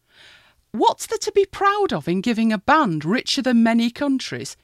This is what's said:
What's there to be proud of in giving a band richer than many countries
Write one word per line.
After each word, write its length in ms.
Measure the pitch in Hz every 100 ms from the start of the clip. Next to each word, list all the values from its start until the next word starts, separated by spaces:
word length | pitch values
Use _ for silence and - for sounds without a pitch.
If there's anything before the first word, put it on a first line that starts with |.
| _ _ - - _ _ _
What's 340 | 220 320 - -
there 120 | 440
to 140 | -
be 120 | 415
proud 480 | 392 - 392 415 381
of 160 | 190 147
in 120 | 185
giving 300 | 190 226 226
a 60 | 214
band 460 | - 302 269 160
richer 380 | 147 240 - -
than 200 | 262 233
many 280 | 226 233 233
countries 680 | 233 285 269 - 123 - -